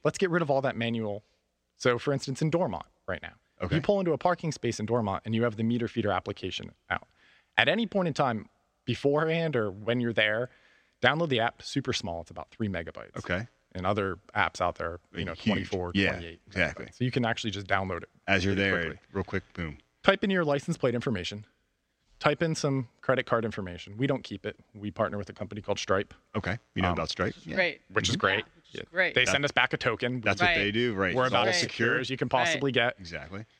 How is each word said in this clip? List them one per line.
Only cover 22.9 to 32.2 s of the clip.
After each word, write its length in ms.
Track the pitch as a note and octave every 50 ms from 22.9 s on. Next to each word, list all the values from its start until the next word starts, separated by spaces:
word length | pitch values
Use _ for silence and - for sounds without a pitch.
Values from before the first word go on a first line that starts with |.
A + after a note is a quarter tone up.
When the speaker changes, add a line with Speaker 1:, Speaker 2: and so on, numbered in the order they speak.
| _ -
Speaker 1:
credit 240 | - - B2+ B2+ -
card 180 | - B2 A#2 A2+
information. 540 | G#2+ - G#2+ F#2+ F2+ F2 F2 - G2+ G2+
We 80 | A2+ C#3
don't 180 | C#3 C#3 G#2+ -
keep 220 | - G2+ - -
it. 100 | - - _ - _ -
We 160 | G2+ G#2 G#2
partner 260 | - - G#2 D#2 G2+
with 120 | G#2 G2+ -
a 40 | -
company 280 | - G2+ - G2+ G#2+
called 180 | - - G2+ -
Stripe. 340 | - - F#2+ G2 - - - - _ _ -
Speaker 2:
Okay. 240 | G#2 - F2+ G2+ - _ _ -
You 80 | F#2+ F#2
know 60 | F2
Speaker 1:
Um, 40 | E2+
Speaker 2:
about 160 | E2+ D#2+ -
Stripe? 240 | - - F2+ A2+ -
Speaker 3:
Which 120 | - -
is 60 | - -
great. 260 | F#3 F3 E3 - - _ -
Speaker 1:
Which 200 | F#2+ - - F2+
is 40 | -
Speaker 3:
Yeah, 40 | -
Speaker 1:
great. 260 | G#2 F#2+ G2 G#2+ -
Speaker 3:
which 220 | - _ _ _ -
is 60 | -
Speaker 1:
Yeah. 60 | - - -
Speaker 3:
great. 240 | E3+ F#3 F3+ D#3+ -
Speaker 1:
They 80 | B2+ B2+
Speaker 2:
Yeah. 80 | -
Speaker 1:
send 120 | F3+ C#3 C#3+
us 60 | C#3
back 220 | - B2 B2+ - E3
a 40 |
token. 440 | - - B2 A2 - B2 B2 B2+ B2
Speaker 2:
That's 180 | G#2+ G2+ G2 G2
what 80 | F3+ F3
Speaker 3:
Right. 60 | E3+
Speaker 2:
they 140 | D#3+ G2+ G2+
do, 220 | G#2 A#2 B2 B2 G#2
right. 220 | F#2+ G2 F2+ A#2
Speaker 1:
We're 80 | B2+ B2+
Speaker 2:
It's 80 | B2+
Speaker 1:
about 100 | B2 B2
Speaker 2:
all 60 | A#2+ A#2
Speaker 1:
as 60 | A2+
Speaker 3:
Right. 60 | -
Speaker 1:
secure 260 | - B2 - - A#2
Speaker 2:
secure. 120 | A#2+ A#2 B2+
Speaker 1:
as 80 | B2+ B2+
you 60 | C3
can 120 | -